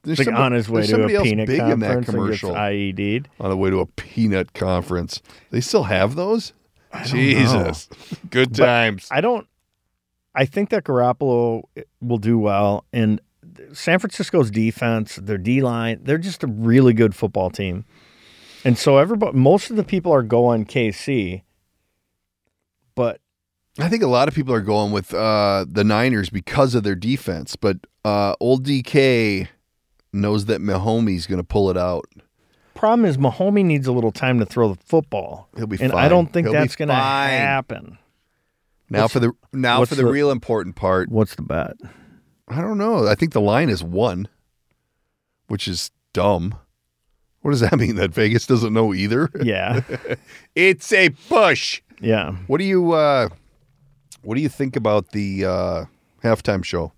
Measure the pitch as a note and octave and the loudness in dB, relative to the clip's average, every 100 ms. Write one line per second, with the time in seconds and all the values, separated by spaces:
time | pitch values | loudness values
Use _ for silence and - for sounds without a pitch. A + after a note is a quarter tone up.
0 | D3+ D#3 B2 A#2 C3 A#2+ G#2 A2+ G#2 A2 | -4 -2 0 2 2 0 0 -2 2 2
1 | G#2+ G2+ A2 G#2+ A2 C3+ A#2 A#2 G#2 B2 | 2 2 2 0 0 0 0 0 0 -2
2 | A#2+ G2+ G2 G#2 F#2+ G2 G#2 G2+ G2 F#2+ | -2 -2 -2 -4 -4 -4 -2 -2 -4 -4
3 | G2+ A2+ C#3+ _ G2 F#2+ F#2+ F#2+ F2 - | -2 -4 -6 _ -4 0 0 0 -2 -8
4 | - - A2 F#2+ F2 - F#2 F2+ E2+ F2+ | -10 -2 0 0 -2 -4 -2 -2 -2 -6
5 | E2+ - _ - _ A#2 B2+ A3 G2 F#2+ | -6 -12 _ -20 _ -6 0 -2 0 0
6 | G2+ D3 F#3+ A3+ - _ _ _ _ - | 0 0 -2 -2 -4 _ _ _ _ -12
7 | B2 B2 C3+ B2+ B2 B2 F#2 D#2+ - - | -4 0 4 4 4 2 0 -6 -16 -20
8 | - - - B2 B2+ A#2 B2+ A#2+ A2+ G2 | -16 -16 -4 0 0 4 4 4 2 -2
9 | - C3+ G#3+ A#3 - _ _ _ _ _ | -4 -2 0 -2 -6 _ _ _ _ _
10 | _ _ _ - C3+ G3+ G#3 G#3+ - B2+ | _ _ _ -2 -2 0 -2 -2 0 0
11 | B2 B2 C#3 A#2+ A#2+ A2+ - - - _ | 0 0 0 0 0 -4 -8 -20 -20 _
12 | A#2+ A#2+ G#2+ A#2 G#2 G2 G#2 G2+ _ B2 | -6 -2 2 2 2 2 0 0 _ -2
13 | A2 G#2+ _ _ - - - D3 - F3 | 0 0 _ _ -20 -20 -20 -8 -2 0
14 | - - F#3+ F3 A#2 G#2 A2+ - A#2+ A2+ | -2 -8 0 2 2 0 -2 0 -2 -2
15 | G#2+ - F#2+ G2+ F#2 C3 C3 A#2 A2+ A2+ | -4 -10 -8 -4 -2 0 0 -2 -4 -6
16 | F#2 D#3+ F#3 E3 C#3 G#2+ A2+ B2 B2+ A#2 | -4 -4 -4 -8 -8 -2 4 6 6 6
17 | A2+ - G#2+ G2 F#2 - F#2+ F2+ A2 _ | 2 2 -4 -2 -4 -4 -6 -6 -10 _
18 | _ _ _ - - - - A#2 D3+ C#3 | _ _ _ -20 -20 -4 -2 2 4 4
19 | E3+ A3 G3+ C3+ C3+ G3 - A3 - F#3+ | 4 0 0 4 4 4 2 -4 -2 -2
20 | F3 C#3+ A2+ A#2 A#2+ A#2 G#2 C3 A2+ G2 | 2 2 4 2 4 2 -2 -2 -2 -4
21 | - C3 F#2 F#2 _ _ _ _ _ _ | -4 -2 -2 -8 _ _ _ _ _ _
22 | _ _ _ _ _ _ _ _ _ - | _ _ _ _ _ _ _ _ _ -2
23 | A#2 - _ _ _ _ _ - E3 A3+ | -2 -4 _ _ _ _ _ -4 -2 2
24 | D#3+ B2 C#3+ D3 C3 A#2 G2 G#2 G#2 G#2 | 4 4 2 0 0 0 2 0 2 -2
25 | F#2 F2+ A2 G#2+ G2+ G2 F#2 F#2+ G#2+ G#2+ | -4 -2 0 2 2 0 -2 0 2 2
26 | B2+ A2+ F2+ G2 - D3 C3+ A#2+ G2+ F#2 | 2 0 -4 -8 -4 0 2 2 -2 -4
27 | G#2+ C3+ - E2 C2+ - G#2 F#2 - _ | -4 -4 -4 -8 -10 -4 -2 -2 -10 _
28 | G#2+ G#2 G2+ - A#2+ C3 C3+ C#3 A#2+ C#3 | -2 0 0 0 0 0 0 -4 0 2
29 | C3+ A#2+ A2 G2 F#2 _ _ _ _ _ | 4 4 2 -2 -6 _ _ _ _ _
30 | _ G2+ G#2 G#2+ G2+ F#2+ G2+ F#2 G#2 A2+ | _ -2 0 0 0 -2 0 -2 0 0
31 | A2 F2+ D#2+ G2+ E2+ G#2+ G2 F2+ F2+ F2 | 0 -2 -4 -6 0 0 2 0 -2 -4
32 | - _ _ _ _ _ _ - G#3+ A#3+ | -8 _ _ _ _ _ _ -2 2 4
33 | G#3 C3 C3+ - F#3+ G#3 F#3 D3 C3 B2 | 2 2 0 0 0 2 2 0 0 0
34 | A2+ - C3 B2 G#2 B2+ A2+ F#2 _ E3 | -2 -2 0 0 0 0 0 0 _ 0
35 | - G2+ - D#2 - A2+ G#2+ F#2+ B2+ F2+ | 0 -8 -8 -14 -16 -12 -8 -2 0 2
36 | C#3 F3 E3 F3 D#3+ D3+ C3+ - D3+ C3 | 4 4 2 0 0 2 0 -2 -2 0
37 | C3+ C#3 C#3 C3+ C#3 C3+ B2 A#2 - F#2+ | 0 0 0 0 0 -2 -4 -14 -14 -20
38 | _ _ _ _ _ _ _ _ _ G#2 | _ _ _ _ _ _ _ _ _ 0
39 | A2+ B2+ A#2+ - _ C3+ B2+ B2 B2 C#3 | 2 2 0 -2 _ -2 2 2 2 2
40 | B2 C#3 D3 B2+ - A2+ F2+ - F#2 F#2 | 2 4 0 0 -2 -2 -4 -4 0 0
41 | F2+ A2 G#2+ - - D#2+ - - - - | 0 0 0 -4 -6 -4 -6 -10 -20 -20
42 | - - _ _ - B2+ F#3+ G#3+ G#3+ G#3 | -20 -20 _ _ -8 -6 -4 -2 0 0
43 | G#2+ G#2 E3 A#2 G#2 A#2 D#3 F#2 E2 F2+ | 2 2 0 2 2 2 0 -2 -4 -2
44 | A#2 F2+ G#2 _ _ _ _ _ _ _ | -2 -2 -10 _ _ _ _ _ _ _
45 | _ _ _ _ _ G#2 - E2+ - _ | _ _ _ _ _ -8 -6 -8 -8 _
46 | _ - G2 F#2 F2+ A#2 _ _ _ _ | _ 0 2 0 -2 -10 _ _ _ _
47 | _ _ _ _ D3 C#3 A2+ D3 A2 G2+ | _ _ _ _ -2 0 2 2 0 0
48 | F#2 D#2+ G#2+ A2+ - B2 A2 A2 A2 F#2 | -2 0 2 0 2 0 2 0 0 -2
49 | G2+ A#2 D#3+ - A#2+ F#2+ F#2+ A#2 A#2+ A#2 | -2 0 -2 -2 -2 -2 -2 -2 -4 -10
50 | - B2 _ - _ - F#3 F#3 - G3+ | -8 -10 _ -20 _ 0 0 0 0 2
51 | F3 C3 - E4+ F#3+ B2+ - - _ - | 2 0 0 4 4 2 -4 -10 _ -6
52 | A2 A2 D#2+ F#2+ F#2 C#3+ G3 F#3 E3+ D#3+ | -2 0 -2 -8 -4 -2 0 0 2 2
53 | D3+ C3+ A2 - _ _ _ _ _ _ | 2 2 0 -6 _ _ _ _ _ _
54 | _ - G#2 A#2+ D3+ - C3+ B2+ A2 G#2 | _ -18 -6 -4 -4 -4 -6 -2 0 0
55 | F#2 G#2 G2+ F#2+ F#2 F#2 F2+ E2+ - _ | -2 -6 -4 -2 -2 -2 -2 -6 -8 _
56 | _ _ A#2 A2+ - G2 F2+ F2 E2 | _ _ -2 0 -2 -4 -4 -6 -6